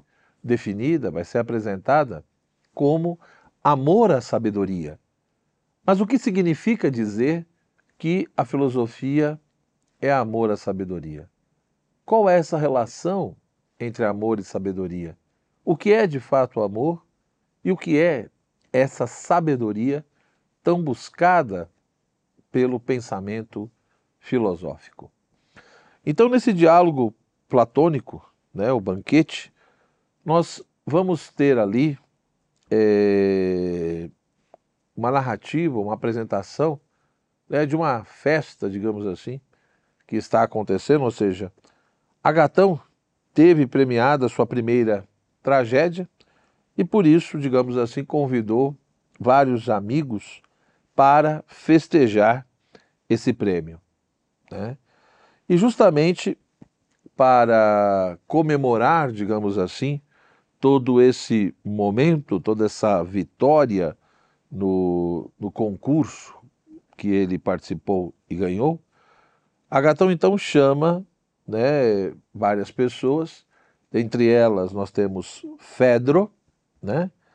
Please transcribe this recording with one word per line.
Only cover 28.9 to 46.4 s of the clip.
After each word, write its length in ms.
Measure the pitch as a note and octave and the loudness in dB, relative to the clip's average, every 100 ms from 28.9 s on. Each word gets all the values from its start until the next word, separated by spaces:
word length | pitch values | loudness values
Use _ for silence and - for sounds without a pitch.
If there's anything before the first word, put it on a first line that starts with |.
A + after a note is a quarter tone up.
| F#2+ - D3 D#3 - - _ _ _ _ _ _ _ - | -8 0 2 2 -4 -18 _ _ _ _ _ _ _ -2
nós 380 | E3+ D#3+ - - _ | 0 0 -8 -20 _
vamos 460 | - D#3 F#3 E3 - | -4 -2 0 -4 -6
ter 300 | - C#3+ B2 | 0 2 2
ali, 360 | G#2 A#2 D3+ C3+ _ _ _ _ _ _ - | 2 0 -2 -4 _ _ _ _ _ _ -4
é, 1400 | A2 G#2+ G#2 G2+ G2+ G2 F#2+ F#2 F2+ F2+ F2 E2 E2+ E2+ _ _ _ _ _ _ _ _ - | 2 4 4 4 2 2 0 -2 -2 -4 -4 -6 -8 -12 _ _ _ _ _ _ _ _ -8
uma 140 | A#2 | -2
narrativa, 640 | C#3 C3 G#2 - D#3 E3 A#2+ | -2 -2 -8 -6 -4 -2 -4
uma 160 | G2+ | -6
apresentação, 880 | G#2+ A#2+ A2+ A2 G2+ G2 - D#3 C#3+ _ _ _ _ _ _ - | -4 -4 -6 -6 -6 -8 -4 -4 -4 _ _ _ _ _ _ -6
né, 200 | C#3 D3+ | -4 -2
de 80 | D#3 | -2
uma 280 | D#3+ A#2 | -2 -4
festa, 640 | G2 - C#3 D#3 - - G2+ | -6 -6 -2 -2 -4 -8 -8
digamos 380 | G2 G#2+ G#2+ G#2 | -4 -6 -4 -6
assim, 340 | F2+ - C3+ _ _ _ _ _ _ - | -8 -12 -16 _ _ _ _ _ _ -8
que 80 | G#2+ | -8
está 260 | - A2+ | 0 0
acontecendo, 640 | A2+ A2 G2+ F#2+ - D3 | 0 -2 -4 -4 0 0
ou 80 | B2 | 0
seja, 420 | - G2+ F#2 F#2+ _ _ _ _ _ _ _ | -2 -4 -4 -10 _ _ _ _ _ _ _
Agatão 560 | D3 D#3 D3 - G3 D#3 _ _ _ _ _ | 0 2 2 4 2 2 _ _ _ _ _
teve 320 | - E3 D#3+ C3 | 6 6 6 2
premiada 640 | C3+ C3+ A#2+ C3 D3 B2 | 2 2 2 2 2 0
sua 180 | - A#2 | 0 -2
primeira 640 | B2 A2+ B2 A2 G2+ G2 _ _ _ | -2 0 0 0 -2 -6 _ _ _
tragédia 680 | - C#3 A2+ C3 F3 E3+ F3 _ _ _ | 0 0 2 0 0 -4 -12 _ _ _